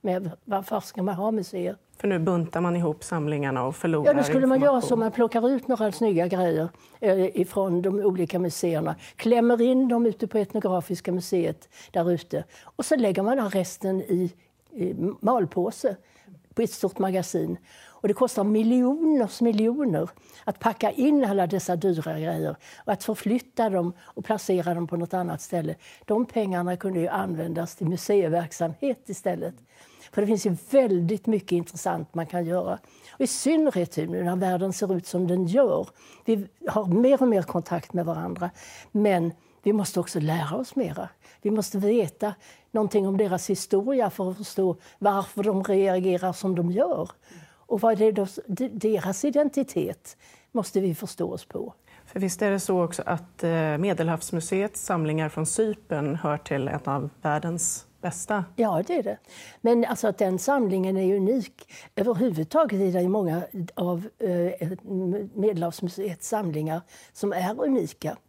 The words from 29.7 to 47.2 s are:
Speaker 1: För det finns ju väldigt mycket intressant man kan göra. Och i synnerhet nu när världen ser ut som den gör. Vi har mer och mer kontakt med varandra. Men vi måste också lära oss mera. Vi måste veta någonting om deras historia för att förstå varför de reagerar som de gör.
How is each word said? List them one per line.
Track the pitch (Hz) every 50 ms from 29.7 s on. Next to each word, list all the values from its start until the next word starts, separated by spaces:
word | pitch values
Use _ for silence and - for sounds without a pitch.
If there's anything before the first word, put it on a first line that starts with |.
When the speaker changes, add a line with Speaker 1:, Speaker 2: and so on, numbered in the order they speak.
| _ - - - - - - - -
Speaker 1:
För | -
det | 208
finns | 202 220 196 -
ju | 208 175 - - -
väldigt | - 277 262 220 196 175 170 165 220 202 -
mycket | - 220 202 - - 175
intressant | 175 170 - - 165 - 190 170 165 160 - -
man | 170 165
kan | 156 - 175 175
göra. | 165 175 180 175 185 185 208 - - _ - - - -
Och | -
i | 277
synnerhet | - - - - 262 320 311 311 294 - 185 175 165 -
nu | - 151 170 170 180 180
när | 175 180
världen | 180 190 185 180 175 185 190 180
ser | - 214 185 190
ut | 175 180
som | - - 180 185
den | 170 180 180 185
gör. | 165 185 262 277 220 165 - - - - _ - - - - _
Vi | - 226 202 196 - _ _ - 285
har | - 214 208
mer | 185 170 208 240 262 277 262 269
och | 247
mer | 220 196 165
kontakt | - - 175 165 - 175 170 - - -
med | 180 170
varandra. | 160 165 160 165 180 175 180 180 175 - - - - - - - - _
Men | 214 214 208 190 175 165 170 165 _ _ _ _ _ _
vi | 202 208
måste | 214 196 - - 185
också | 170 - - 175
lära | 151 156 160 170 156 143 160
oss | 240 262 - -
mera. | 277 240 165 147 - - - - _ _ - - _ _
Vi | 208
måste | 214 214 196 - - 196
veta | 196 208 220 240 202 151 - _ - 214 196 _ - - - - _ _
någonting | - 226 214 196 - 208 190 190
om | 196
deras | 196 214 196 185 175 - -
historia | 196 190 - - - 196 202 247 277 262 233 196
för | - - 196 180
att | 185
förstå | 196 214 - - - 190 185 165 - - - - _
varför | 196 202 196 196 190 - - 208 196
de | 214 196 190 190
reagerar | 214 202 190 196 196 185 185 185 190 180 175 185 185 175
som | - - 190 185
de | 170 175 175
gör. | 175 208 285 359 320 - 160 - - _